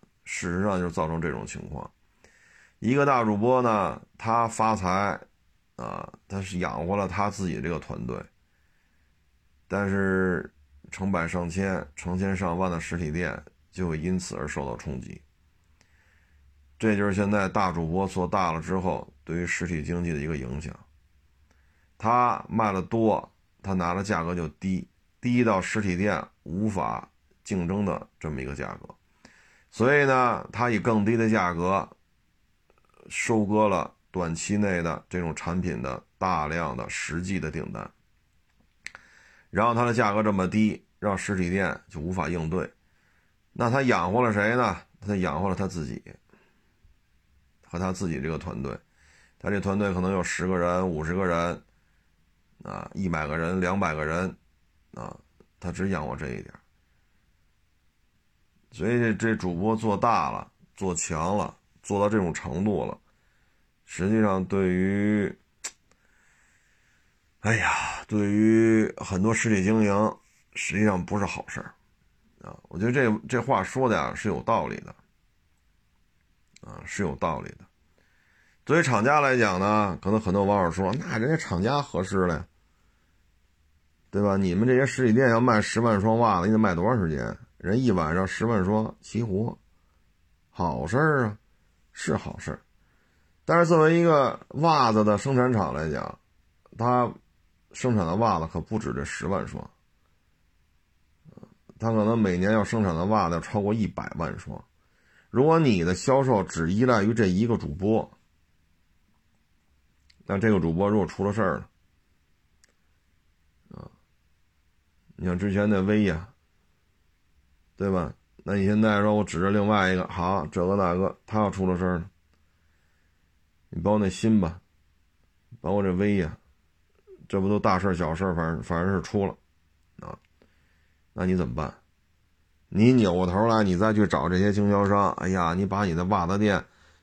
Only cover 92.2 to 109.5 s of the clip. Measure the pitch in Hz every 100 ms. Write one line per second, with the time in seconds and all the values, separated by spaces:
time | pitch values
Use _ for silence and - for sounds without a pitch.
92.2 | - - - - _ _ _ _ _ _
93.2 | _ _ - 170 165 165 156 170 170 151
94.2 | 123 - - - 165 151 120 107 107 104
95.2 | 139 127 127 113 82 67 80 67 50 -
96.2 | _ _ _ _ _ - 117 123 120 -
97.2 | _ _ _ _ _ - 127 110 82 95
98.2 | 113 87 80 82 78 110 - 62 73 -
99.2 | 78 95 52 - - _ _ _ _ _
100.2 | _ _ _ _ _ _ _ _ _ _
101.2 | - - - _ - - 113 110 107 117
102.2 | 101 90 95 110 98 113 101 82 92 107
103.2 | 85 85 - 107 101 113 90 - - -
104.2 | 80 - - 50 - _ _ _ _ _
105.2 | _ 113 147 165 147 95 82 90 - 135
106.2 | 131 107 92 82 82 101 127 113 101 113
107.2 | 98 90 117 107 76 76 98 110 - _
108.2 | _ _ _ _ _ _ _ _ _ _
109.2 | _ _ _